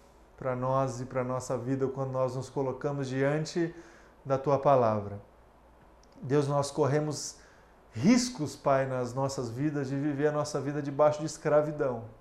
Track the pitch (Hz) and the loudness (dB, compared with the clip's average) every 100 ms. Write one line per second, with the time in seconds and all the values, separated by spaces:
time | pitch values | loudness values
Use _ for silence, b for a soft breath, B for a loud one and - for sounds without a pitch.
0 | b b - - 131 123 127 135 135 120 | b b -20 -8 -4 -2 0 0 0 -4
1 | 127 127 123 127 - 117 120 131 131 135 | -6 -4 -2 -4 -2 -4 -2 0 0 -2
2 | 135 131 131 131 - 143 135 131 147 143 | -4 0 0 -2 -6 -4 -2 -2 -4 -4
3 | 127 131 135 151 156 175 165 B B B | -4 0 2 0 -2 -2 -2 B B B
4 | B B 131 135 147 139 143 135 113 107 | B B -2 0 2 4 6 6 4 2
5 | 104 101 - - - - - - - - | -4 -10 -14 -20 -20 -20 -20 -20 -20 -20
6 | - - 131 143 139 143 139 - 139 151 | -20 -12 -2 0 2 0 0 0 2 2
7 | 151 139 - - b b b b - 113 | 0 -4 -8 -14 b b b b -16 2
8 | 156 247 - - 147 - 143 135 135 127 | 6 6 4 -4 -6 -2 2 2 2 -2
9 | 120 123 135 139 117 117 151 143 127 139 | -4 -2 -2 -2 -6 -2 -2 -2 -2 -2
10 | 151 139 151 147 143 147 135 147 143 139 | -2 0 0 0 -2 -4 -4 -4 -4 4
11 | 151 147 156 - 156 147 151 147 139 117 | 4 4 -6 -4 2 4 2 -2 -2 -4
12 | 110 - | -10 -18